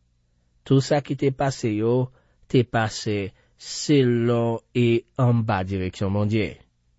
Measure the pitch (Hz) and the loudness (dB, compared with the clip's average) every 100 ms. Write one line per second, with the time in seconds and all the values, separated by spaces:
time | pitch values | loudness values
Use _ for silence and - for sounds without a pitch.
0 | _ _ _ _ _ _ - 135 - 147 | _ _ _ _ _ _ 0 2 2 -2
1 | - 135 139 135 139 - 117 104 113 127 | -2 -2 -2 -2 -4 -4 -4 -2 0 0
2 | 127 _ _ _ - 131 - 117 107 - | -2 _ _ _ 0 0 2 -2 -4 -6
3 | 113 104 95 - _ _ - - - 143 | -6 -4 -6 -12 _ _ -16 -8 2 4
4 | 123 120 117 117 117 113 - 123 117 117 | 4 2 2 0 0 -4 -4 0 2 2
5 | - - 123 117 113 98 95 98 92 - | -2 0 2 2 0 -2 -2 -4 -6 -4
6 | 98 101 104 110 82 - _ _ _ | -2 0 0 0 -2 -8 _ _ _